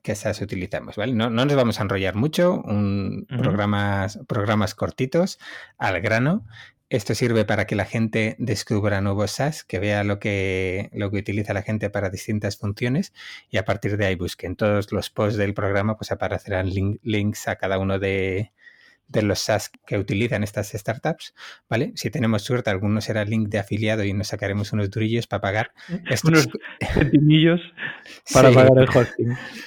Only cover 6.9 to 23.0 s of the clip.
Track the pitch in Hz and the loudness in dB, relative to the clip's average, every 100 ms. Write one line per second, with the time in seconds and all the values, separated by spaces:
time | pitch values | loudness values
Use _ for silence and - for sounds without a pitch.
6.9 | 127 - 110 123 113 107 104 95 107 - | -4 -2 0 2 2 2 0 0 0 0
7.9 | 117 113 113 110 - 113 104 - 107 104 | 0 0 0 -2 -2 -4 -4 -2 0 0
8.9 | 98 101 98 101 - 139 - - 92 101 | 0 0 0 -2 -2 -2 -4 -8 -4 0
9.9 | 104 101 101 107 101 95 95 95 92 101 | 0 0 -2 -2 -2 0 0 -2 -4 -6
10.9 | 107 101 101 - 101 104 98 98 107 101 | -6 -4 -4 -4 -4 -2 -4 -2 -4 -2
11.9 | 104 98 95 - 107 101 - 104 104 120 | -4 -4 -6 -4 -4 -4 -4 -6 -4 -2
12.9 | 139 - - - - - 101 - 98 98 | -2 -4 -8 -20 -20 -6 -4 -2 -2 -2
13.9 | 101 98 90 87 - 90 90 107 104 98 | 0 0 0 -4 -6 -8 -2 0 2 0
14.9 | 104 - - 107 104 101 101 101 98 104 | -4 -4 -2 -2 0 -2 -2 0 0 0
15.9 | 107 - - 95 92 - 95 95 95 98 | -2 -6 -4 -4 -4 -4 -2 -2 -2 -2
16.9 | 107 - 107 104 104 - 95 95 95 95 | -4 -2 0 0 -2 -6 -4 -2 0 0
17.9 | 95 98 95 95 92 - _ - _ _ | 0 0 0 -2 -2 -6 _ -20 _ _
18.9 | _ _ 117 104 95 - 104 - - - | _ _ 0 0 0 0 -2 -2 -14 -6
19.9 | 107 92 101 117 101 - - 95 107 - | -4 -2 -2 0 -2 -4 -4 -6 -6 -6
20.9 | - 151 170 - - - - - 117 180 | -4 -4 -6 -10 -18 -20 -16 -4 -2 -2
21.9 | - - - 110 110 - 123 - 95 104 | -4 -6 -2 0 0 0 -2 0 0 0
22.9 | 110 | 0